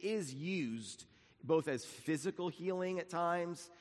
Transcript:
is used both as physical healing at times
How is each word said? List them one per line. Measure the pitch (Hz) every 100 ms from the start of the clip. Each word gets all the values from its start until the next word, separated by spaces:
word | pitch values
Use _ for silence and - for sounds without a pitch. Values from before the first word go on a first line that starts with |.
is | 196 220 151
used | 135 165 190 127 113 101 - - - - -
both | 123 160 151
as | 127
physical | - - - 156 165 - 175
healing | - 180 185 185 185
at | 165
times | 170 170 175 170 165 - -